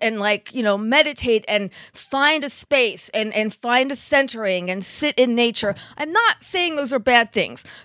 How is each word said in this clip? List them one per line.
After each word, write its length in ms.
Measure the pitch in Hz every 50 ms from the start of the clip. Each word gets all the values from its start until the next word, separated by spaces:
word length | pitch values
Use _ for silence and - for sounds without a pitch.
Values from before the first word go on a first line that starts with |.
and, 180 | - 226 220 208
like, 340 | 202 208 208 202 - - -
you 80 | 254
know, 140 | 220 208 202
meditate 640 | 202 214 220 262 302 311 302 285 - - 240 226 214 - -
and 220 | 214 208 202 175 - - - - -
find 500 | - - - 277 269 285 294 311 302 285
a 60 | 269
space 580 | - - - - 294 269 240 214 - - - - -
and, 180 | 220 220 214
and 220 | - 214 214 214 -
find 360 | - - 240 240 254 262 269
a 60 | 277
centering 720 | - - - 294 277 277 254 - 220 220 190 185 180 175 180
and 140 | 185 196 185
sit 340 | - - - 202 196 - -
in 160 | 254 247 233
nature. 400 | 233 240 233 220 - - 202 202 - - - -
I'm 160 | - 302 311
not 300 | 339 453 466 440 - - -
saying 320 | - - 359 349 339 311
those 160 | 285 285 226
are 60 | 277 247
bad 340 | 202 262 240 233 226 -
things. 320 | - 214 156 98 120 - - - - -